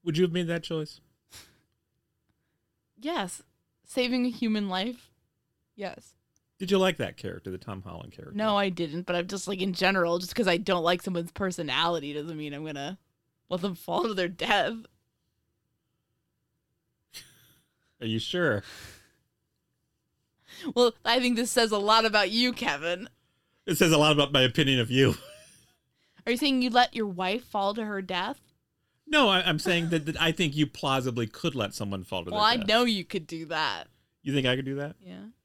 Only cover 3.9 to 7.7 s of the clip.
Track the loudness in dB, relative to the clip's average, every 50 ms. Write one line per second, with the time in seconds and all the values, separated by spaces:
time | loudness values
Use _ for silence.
3.9 | -2 0 0 2 2 0 0 -2 -2 -2 0 0 0 0 -2 -2 -2 -2 -2 -4
4.9 | -6 -10 -16 _ _ _ _ _ _ _ _ _ _ _ _ _ _ -10 -10 -10
5.9 | -10 -12 -20 -20 _ _ _ _ _ _ _ _ _ _ -2 2 2 4 4 2
6.9 | 2 0 -4 -6 -6 -10 -10 -10 -10 -10 _ -10 -10 -10 -10 -12